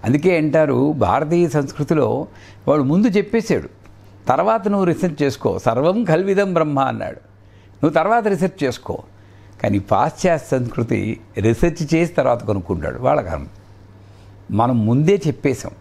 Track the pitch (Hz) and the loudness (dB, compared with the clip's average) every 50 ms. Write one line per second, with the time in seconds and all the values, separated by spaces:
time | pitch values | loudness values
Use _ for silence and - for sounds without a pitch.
0 | - 104 131 147 147 185 180 160 151 151 135 160 156 143 131 120 135 151 156 139 | 0 2 0 2 4 2 2 2 0 2 2 2 2 4 2 2 0 0 0 0
1 | - 87 98 131 151 147 170 175 175 160 147 151 139 139 - - 147 - 170 151 | 2 2 2 0 0 0 2 2 2 2 2 -2 -2 -2 -4 -6 -2 0 2 2
2 | 131 107 117 131 151 - - - - - - - - - 143 151 135 131 151 185 | 2 2 0 -2 -4 -8 -14 -20 -20 -20 -20 -6 0 0 2 2 2 2 2 4
3 | 214 247 180 208 196 - - 226 220 - 170 101 76 - - - - - - - | 2 4 2 0 -2 0 -2 -2 0 0 -2 -2 -2 -8 -16 -20 -20 -20 -20 -20
4 | - - - - - - 123 143 175 208 220 226 190 208 202 202 190 175 165 - | -20 -20 -20 -12 0 0 2 2 2 0 0 0 0 -2 0 0 0 0 0 0
5 | 185 180 151 147 147 139 123 - - 123 95 87 - - 113 120 143 170 190 226 | -2 -4 -2 -2 -2 -2 -2 -2 -2 -2 -2 0 -2 -2 0 2 0 0 0 0
6 | 240 190 160 165 190 196 196 190 202 190 175 170 160 151 143 135 135 131 117 110 | 0 0 0 0 0 0 0 0 0 0 0 0 0 0 0 -2 -2 -2 -4 -6
7 | 98 - - - - - - - - - - - - - - - - 151 147 165 | -8 -10 -12 -14 -20 -20 -20 -20 -20 -20 -20 -20 -20 -20 -8 -2 -2 2 2 2
8 | 160 196 226 240 214 214 196 156 180 185 - - 147 127 117 - - - 82 - | 2 4 2 2 2 0 0 0 -2 -4 -2 -2 -4 -4 -4 -6 -10 -10 -10 -10
9 | - - - - - - - - - - - - - 104 104 101 98 - 107 98 | -10 -18 -20 -20 -20 -20 -20 -20 -20 -20 -10 -4 -2 0 0 -2 0 0 0 2
10 | 123 160 - - - 185 170 147 - - 139 131 123 117 - - 117 117 117 101 | 2 0 -2 -2 0 0 0 0 -2 -2 -2 -2 -2 -4 -4 -4 -2 -2 -2 -2
11 | 95 107 113 - - - - - 98 113 120 - - 175 151 - 160 139 165 160 | -2 -4 -6 -8 -12 -12 -8 0 0 2 2 4 2 0 0 -2 -4 0 0 0
12 | 175 160 - - 135 127 120 110 107 107 104 98 90 - 95 82 76 73 64 62 | 0 0 0 0 2 2 0 0 -2 -4 -4 -4 -2 -4 -6 -4 -4 -8 -8 -2
13 | 123 127 147 151 110 90 - 73 69 - - - - - - - - - - - | 0 0 0 0 0 -4 -8 -8 -10 -12 -16 -20 -20 -20 -20 -20 -20 -20 -20 -20
14 | - - - - - - - - - - 101 104 117 123 127 117 107 107 123 139 | -20 -20 -20 -20 -20 -20 -20 -20 -12 -6 -2 0 2 2 2 2 2 2 2 4
15 | 151 165 202 196 - 156 135 - - 143 127 - - - - - | 4 4 2 2 0 -4 -4 0 -2 -2 -2 -2 -8 -14 -16 -16